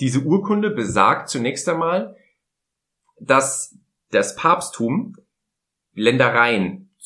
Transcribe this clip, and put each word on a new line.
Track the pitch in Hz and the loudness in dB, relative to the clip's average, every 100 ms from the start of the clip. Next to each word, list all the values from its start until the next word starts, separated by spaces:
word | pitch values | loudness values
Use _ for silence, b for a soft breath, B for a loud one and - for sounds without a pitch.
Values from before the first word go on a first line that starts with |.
Diese | 135 131 | -2 -2
Urkunde | 139 190 190 208 214 | 0 0 0 -2 -2
besagt | - 104 101 101 143 - | -4 -2 2 2 2 -4
zunächst | 135 117 - - | -6 -4 -4 -4
einmal, | 165 165 180 214 b b b _ _ _ _ _ _ _ _ | -2 -2 -2 -4 b b b _ _ _ _ _ _ _ _
dass | 113 131 135 - - - _ _ _ | 0 2 2 -4 -10 -16 _ _ _
das | 104 104 - | 0 0 0
Papsttum | 160 180 - - 117 156 269 - _ _ _ _ _ _ _ | 2 2 0 -4 -2 -2 -4 -10 _ _ _ _ _ _ _
Ländereien | - 110 127 123 117 117 110 92 - - _ | -2 2 4 2 4 2 2 -2 -6 -16 _